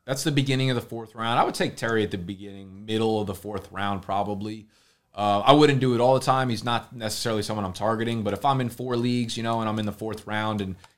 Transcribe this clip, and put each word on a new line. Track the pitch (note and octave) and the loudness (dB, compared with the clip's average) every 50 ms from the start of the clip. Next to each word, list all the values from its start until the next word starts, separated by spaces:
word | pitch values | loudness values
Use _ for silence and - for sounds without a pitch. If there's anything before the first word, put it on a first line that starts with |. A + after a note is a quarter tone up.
| - | -6
That's | B2 C#3 C#3 - | -6 -4 -2 0
the | E3 C#3+ | 0 2
beginning | C#3 C3+ C3+ C3 C3 C3 C3 | 2 2 2 2 2 2 0
of | B2+ | 0
the | A#2 | -2
fourth | A#2 - A#2 A2+ A2+ G#2+ - | -4 -6 -10 -12 -12 -12 -8
round. | A2+ A2+ A#2 A#2+ C#3+ | -4 -2 0 4 4
I | - | 4
would | F#4 - | 2 2
take | - F#3 - - - | -2 -2 -2 -2 -2
Terry | B2+ A2+ A2+ A2 G#2 | -2 2 2 2 2
at | G2+ | 2
the | - F#2 | -2 -6
beginning, | F2 F#2 G2+ F#2 G2+ G2+ G2 G2 G2 F#2+ F#2+ G2 G#2+ | -6 -6 -10 -10 -12 -16 -16 -16 -18 -18 -18 -16 -8
middle | A2 A2 A2 A2+ A2 A2 G#2+ | -4 0 2 2 2 2 2
of | G#2 F#2+ | 0 -2
the | F#2+ | -6
fourth | - - G#2 G#2 F#2+ - - | -8 -8 -8 -10 -10 -10 -10
round, | F#2 F#2+ G2+ G2+ G2+ F#2+ | -8 -4 -2 -2 -2 -4
probably. | F#2 - F#2+ G2+ G2+ G#2 G#2 G2 G#2 G#2+ A2 A2 G#2 _ _ _ _ _ _ _ _ _ - | -4 -4 -2 -2 -2 -2 -4 -6 -6 -8 -10 -10 -14 _ _ _ _ _ _ _ _ _ -6
Uh, | G2 G#2 G#2 G2+ G2+ - | -2 2 2 2 4 8
I | C3 C#3+ | 8 8
wouldn't | D3+ D3+ D3 C#3 B2+ | 10 10 6 6 4
do | C3 B2+ A#2+ | 2 2 2
it | A2+ | 4
all | A#2+ B2+ C3+ | 4 4 4
the | C3 C3 | 2 2
time. | C#3+ C3 C3 C3 B2 | 2 2 2 2 0
He's | A2+ G#2 A2+ | -2 -4 -2
not | B2 A#2 A2+ - - B2+ | -2 -2 -2 -2 -6 -12
necessarily | A#2+ A#2 G#2+ - - - A#2+ A2 G#2+ | -8 -6 -6 -4 -4 -2 -2 0 -2
someone | G#2 - A2 G#2+ G2+ | -2 -2 -2 -4 -4
I'm | F#2 | -4
targeting, | F2 - G#2 A2 A2+ A2 A2+ A#2 A2+ A2+ | -4 -2 0 0 0 0 0 -2 -2 -2
but | G#2 G#2 G2+ | -2 -2 -2
if | G2 - | 0 0
I'm | C#3 C3+ C3 | 2 2 2
in | B2+ A#2 | 0 -4
four | A#2 - B2 B2+ B2 A#2 | -4 -6 -6 -2 -2 0
leagues, | A#2+ B2 B2 B2 A#2+ A2+ - A2+ | 0 0 0 0 -2 -2 -4 -4
you | A2+ | -2
know, | A#2 A#2 A2+ | -2 -2 0
and | A2+ A2 | 0 -2
I'm | G#2+ A2 | -2 -2
in | G#2+ | -2
the | G#2 G2+ | -4 -4
fourth | - A2 A2 G#2 G#2+ - G#2 | -6 -6 -8 -8 -8 -8 -6
round | G#2+ G#2+ G#2+ G#2+ G#2+ G#2 | -4 -2 -2 -2 -2 -2
and | G2+ F#2 F2+ - - - _ | -2 -4 -6 -10 -14 -20 _